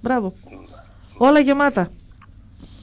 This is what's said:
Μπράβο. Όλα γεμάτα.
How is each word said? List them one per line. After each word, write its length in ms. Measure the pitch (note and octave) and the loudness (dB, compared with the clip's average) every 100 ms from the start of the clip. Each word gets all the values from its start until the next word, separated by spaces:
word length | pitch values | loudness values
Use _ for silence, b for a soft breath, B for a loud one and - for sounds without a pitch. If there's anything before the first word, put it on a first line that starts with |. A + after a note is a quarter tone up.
Μπράβο. 320 | A#3 B3+ F#3+ - - - - - - - - - | -6 -6 -6 -12 -20 -20 -20 -20 -20 -20 -20 0
Όλα 220 | B3+ D4 | 2 4
γεμάτα. 500 | C#4 C#4 C#4+ G3+ E3+ - - - - - - - - - | 2 0 -2 -2 -6 -10 -20 -20 -20 -20 -20 -20 -20 -20